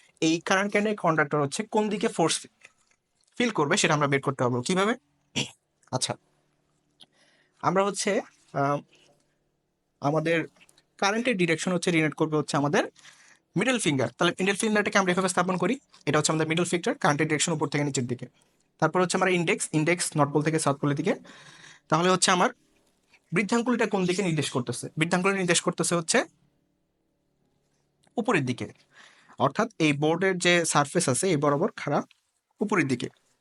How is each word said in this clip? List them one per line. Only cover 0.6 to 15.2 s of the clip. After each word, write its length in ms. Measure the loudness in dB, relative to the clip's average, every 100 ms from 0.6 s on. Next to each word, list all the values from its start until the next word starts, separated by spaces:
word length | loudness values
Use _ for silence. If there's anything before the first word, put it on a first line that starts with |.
| 0
ক্যারিং 240 | 0 -2 -2
কন্ডাক্টর 460 | 0 0 0 0
হচ্ছে 240 | -2 -4 -4
কোন 240 | -2 -2
দিকে 180 | -2 -4
ফোর্স 400 | 0 0 0 -8 _ -20 _ _ _ _ _ _ -4
ফিল 120 | -2
করবে 280 | 0 0 2
সেটা 160 | 2
আমরা 140 | 2 2
বের 140 | 0
করতে 220 | -2 -2
পারবো। 180 | -2 -2
কিভাবে? 340 | -2 0 0 -2 _ _ _ -8 -8 -12 _ _ -8
আচ্ছা, 240 | -6 -6 -8 _ _ _ _ _ _ _ _ -20 _ _ _ _ -6
আমরা 240 | -2 0 0
হচ্ছে, 360 | -2 -2 -2 -4 _ _
আহ, 260 | -2 -2 -2 -6 _ _ _ _ _ _ _ _ _ _ -6
আমাদের 460 | -2 0 0 -2 -4 _ -20 _ _ -4
কারেন্টের 400 | -2 0 -2 0
ডিরেকশন 340 | 0 0 0
হচ্ছে 200 | -2 0
রিলেট 220 | 2 0
করবে 240 | 0 -2 0
হচ্ছে 200 | 0 0
আমাদের 260 | 2 0 0 _ -20 -20 -20 _ _ -2
মিডল 220 | 0 0
ফিঙ্গার। 300 | 0 0 -2 0
তাহলে 180 | 0 2
মিডল 160 | -2 0
ফিঙ্গারটাকে 420 | 0 0 2 2
আমরা 140 | 2
এভাবে 180 | 0